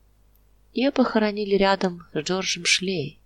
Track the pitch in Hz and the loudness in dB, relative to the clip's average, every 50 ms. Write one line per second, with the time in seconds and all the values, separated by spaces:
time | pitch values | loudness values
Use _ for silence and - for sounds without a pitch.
0 | _ _ _ _ _ _ _ _ _ _ _ _ _ _ _ - 247 277 - - | _ _ _ _ _ _ _ _ _ _ _ _ _ _ _ -2 0 0 2 2
1 | 247 - - 220 214 214 202 208 214 196 196 190 196 196 196 190 190 185 175 175 | 0 2 2 0 0 0 0 -2 -2 0 2 4 4 4 4 2 0 -2 -4 -6
2 | 170 - - 160 147 - 180 190 185 180 - 180 170 175 - - 180 185 190 170 | -12 -8 -8 -6 -4 -2 -2 -2 -2 -4 -6 -4 0 0 0 0 0 -2 -4 -4
3 | 135 147 - - _ | -4 -6 -10 -14 _